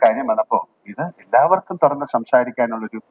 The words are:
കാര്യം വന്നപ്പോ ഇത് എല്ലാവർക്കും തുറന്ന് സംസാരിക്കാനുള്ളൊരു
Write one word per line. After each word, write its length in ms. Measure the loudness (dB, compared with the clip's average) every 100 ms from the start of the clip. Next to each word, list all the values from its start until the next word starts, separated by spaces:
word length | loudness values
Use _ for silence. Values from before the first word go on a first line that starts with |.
കാര്യം 240 | 2 2 -2
വന്നപ്പോ 320 | -2 0 -2 -6 _ -18
ഇത് 140 | -10
എല്ലാവർക്കും 800 | -10 -12 0 2 4 2 -2 0
തുറന്ന് 220 | 0 0 -4
സംസാരിക്കാനുള്ളൊരു 960 | -4 2 0 0 -2 -4 -4 -10 -12 _